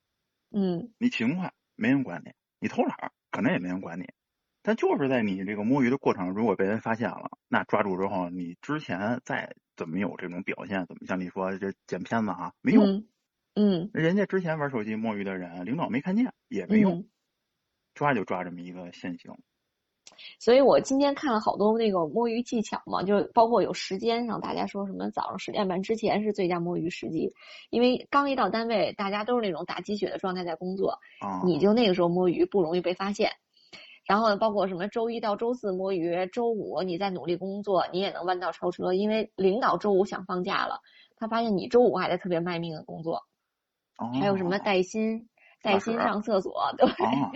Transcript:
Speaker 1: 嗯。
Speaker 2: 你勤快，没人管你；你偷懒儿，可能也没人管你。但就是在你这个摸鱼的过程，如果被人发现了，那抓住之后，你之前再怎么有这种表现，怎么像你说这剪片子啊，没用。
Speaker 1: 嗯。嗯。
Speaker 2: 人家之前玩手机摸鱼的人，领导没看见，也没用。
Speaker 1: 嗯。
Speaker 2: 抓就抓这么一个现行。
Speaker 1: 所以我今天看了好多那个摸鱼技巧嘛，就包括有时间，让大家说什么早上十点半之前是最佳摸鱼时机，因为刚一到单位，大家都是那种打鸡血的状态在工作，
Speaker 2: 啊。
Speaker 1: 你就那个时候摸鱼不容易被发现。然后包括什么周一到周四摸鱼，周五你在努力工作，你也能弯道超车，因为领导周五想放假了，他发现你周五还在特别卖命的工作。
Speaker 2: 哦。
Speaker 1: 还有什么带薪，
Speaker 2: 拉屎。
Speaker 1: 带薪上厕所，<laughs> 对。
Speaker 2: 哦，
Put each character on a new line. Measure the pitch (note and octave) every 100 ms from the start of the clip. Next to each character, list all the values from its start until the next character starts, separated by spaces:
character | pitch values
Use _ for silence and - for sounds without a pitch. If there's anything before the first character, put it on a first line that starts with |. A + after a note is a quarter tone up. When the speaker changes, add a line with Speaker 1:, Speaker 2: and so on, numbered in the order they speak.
| _ _ _ _ _ G#3
Speaker 1:
嗯。 | F#3+ E3+ A#3+ -
Speaker 2:
你 | B3
勤 | - A3+ F3+
快， | F3 - _ -
没 | E3+
人 | C#3
管 | B2+ E2
你； | - - _ -
你 | G#2+
偷 | -
懒 | C#4+ -
儿， | - _ _
可 | -
能 | A2+
也 | E3+
没 | F2+
人 | F#2
管 | F#2 E2+
你。 | - - _ _ _ _
但 | - A3+
就 | F#4+ C#4
是 | C3+
在 | B2+
你 | G#2 F#2+ F#2+
这 | G#2
个 |
摸 | G#2+ C#3+
鱼 | A#2+
的 | C3+
过 | C3
程， | G2 F2+
如 | F#2+ A2+
果 | F#2
被 | G2
人 | G#2+
发 | - A2+
现 | G#2
了， | - - - -
那 | A2+
抓 | F#2+ G#2
住 | G2+ F#2
之 | G2
后， | G2 F2
你 | F2+ F2 F2
之 | - D3+
前 | - F2+ G#2 B2
再 | - B2+ F2 - _ -
怎 | E2
么 | D#2+
有 | G2+ -
这 | F#2
种 | F2
表 | - - F#2
现， | G2 F2
怎 | -
么 | -
像 | F#2+
你 | F2+
说 | G2 F#2 F#2+
这 | G2 - -
剪 | F2+
片 | - A#2
子 | G#2+
啊， | F2 E2+ -
没 | -
用。 | G#3+ G3+
Speaker 1:
嗯。 | G3 - _ _ _ _
嗯。 | - G#3 F3+ F#3+
Speaker 2:
人 | - D#3+ G3+
家 | F#3+
之 | F#3+
前 | E3+ D#3
玩 | C#3+
手 | B2+
机 | G#2 A2
摸 | A2+ G#2
鱼 |
的 | G2 F#2+
人， | F2+ F2+ F2+
领 | D3
导 | G#2+
没 | A2+
看 | F#3 G3+
见， | B3 - -
也 | G2 F2+
没 | G#3+
用。 | G3 E3+
Speaker 1:
嗯。 | - _ _ _ _ _ _ _ _
Speaker 2:
抓 | - D3
就 | A#2+ F#2
抓 | F#2+
这 | F2+
么 | F2
一 | F2+
个 | F2+ F2
现 | - F#2 F2
行。 | - - _ _ _ _ _ _ - - - -
Speaker 1:
所 | -
以 | B3+
我 | B3+ D3
今 | - C4+
天 | C#4+ C#4
看 | D4
了 | A3
好 | A3 -
多 | G#3 A3+
那 | A3
个 | F#3 D#3
摸 | E3+ A#3
鱼 | A3+
技 | A#3+ A#3+
巧 | - - -
嘛， | F3+
就 | F3+ G3+ -
包 | - A3+
括 | A#3
有 | D#3+
时 | F3+ - F#3+
间， | A3+ A#3 A#3+
让 | -
大 | - E3+
家 | G3
说 | G3+ G3
什 |
么 | F#3 G3+
早 | - -
上 | -
十 | -
点 | - F#3+
半 | F#3
之 | F#3+ A3
前 | G#3 F#3+
是 | G#3+
最 | G3+ F3+
佳 | F3
摸 | E3+ F3
鱼 | E3
时 | - -
机， | D#3+ - - - - -
因 | A3+
为 | B3 B3+ -
刚 | C#4 C#4+
一 | C4
到 | G3
单 | A3+ A3+
位， | G#3+ D3+ G#3
大 | G3
家 | G#3
都 | G#3+ B3
是 |
那 | G#3
种 | D#3
打 | F3+ -
鸡 | F3+ G#3
血 | F#3
的 | -
状 | F#3+ F3+
态 |
在 | F3 E3
工 | F3+ F#3+
作， | F#3+ - - -
Speaker 2:
啊。 | G2+ F#3 F#3
Speaker 1:
你 | D3+
就 | F#3+
那 | A3+ A3
个 |
时 | F3+
候 | F3
摸 | F3 F3+
鱼 | E3 F4+
不 | G3+
容 | D#3+ F3+
易 |
被 | E3+ F#3
发 | G3
现。 | G3+ G#3 - _ _ _ - - - -
然 | G3+
后 | A3+ G3+
包 | A3
括 | G3+ F#3+
什 | F3+
么 | G#3
周 | A#3 A#3
一 | A#3
到 | A3 G3+
周 | A#3 B3
四 | G#3
摸 | F#3 F#3+
鱼， | F#3+ E3+ E3+ F#3
周 | B3 A#3
五 | A3 F#2 C3+
你 | F#3 E3
在 | G3
努 | F3+ D3
力 | F3
工 | F#3+ G3+
作， | G3+ F3+ C#3+
你 | F3+
也 | G3
能 | D3 E3+
弯 | F3+
道 | F3+
超 | E3+ F3+
车， | F3 F3+
因 | F#3 G#3
为 | A3 G#3+ -
领 | F#3+ G#3+
导 | B3 E3+
周 | G#3
五 | F#3+ G#3
想 | - F#3
放 | F#3
假 | F3+ F3 -
了， | - _ - _ -
他 | A3
发 | A3+
现 | A#3 F#3+
你 | G#3+
周 | A#3+
五 | A#3+ E3+
还 | D#3
在 | F3+
特 | F#3
别 | E3
卖 | F3 E3+
命 | E3+ D#3
的 |
工 | - F3
作。 | D#3+ E3 - _ _ _ _ _ _ -
Speaker 2:
哦。 | A2+ B2+
Speaker 1:
还 | G3+
有 | G3
什 |
么 | F3+ G3
带 | G#3+ F#3+
薪， | F#3 A3 A3 A3+ - _ _ _
Speaker 2:
拉 | A3
屎。 | G3
Speaker 1:
带 |
薪 | A3+ A#3
上 | G#3+ G3+
厕 | G#3+ G3
所， | F#3 - -
<laughs> | -
对。 | -
Speaker 2:
哦， | - A2 - -